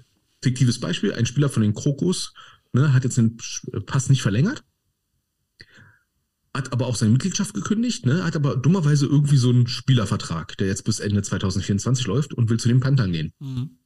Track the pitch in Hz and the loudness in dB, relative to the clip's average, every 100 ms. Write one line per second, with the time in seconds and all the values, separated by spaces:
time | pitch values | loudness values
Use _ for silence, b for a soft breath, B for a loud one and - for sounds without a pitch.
0 | - _ _ _ 131 123 127 - - 175 | -12 _ _ _ -2 2 0 0 -4 -2
1 | 202 - 120 143 143 - 107 104 147 147 | -2 0 -2 0 0 2 0 0 -2 -2
2 | 175 185 - - B B _ 123 151 127 | -2 -2 -6 -14 B B _ 0 4 2
3 | 123 - 113 - - - - - - 139 | 2 2 0 0 -10 -12 -10 -10 -4 -2
4 | - 135 107 101 185 302 - _ _ _ | 2 2 2 0 0 -2 -12 _ _ _
5 | _ _ _ _ _ - B B B B | _ _ _ _ _ -20 B B B B
6 | B _ _ _ _ 139 127 120 123 120 | B _ _ _ _ -10 -6 -4 -4 0
7 | 107 127 185 - 202 202 - 214 240 - | 2 2 2 -4 -4 -4 -4 -2 -2 -2
8 | 123 170 170 165 139 127 135 190 147 147 | 0 0 0 -2 -2 0 2 2 4 2
9 | 143 143 143 143 123 123 120 - - 123 | 4 2 4 4 4 4 2 0 0 2
10 | 101 104 - 82 - - 98 98 - 107 | 2 -2 -4 -8 -8 -4 -4 -2 -4 -4
11 | 104 101 101 95 92 98 - 101 117 127 | -2 -2 -2 -4 -2 -2 -2 -2 0 -2
12 | - 117 156 - 113 113 117 127 131 139 | 0 -2 -2 -2 0 0 2 2 4 2
13 | 98 82 78 - 135 127 127 - | 2 -2 -6 -10 -10 -8 -8 -12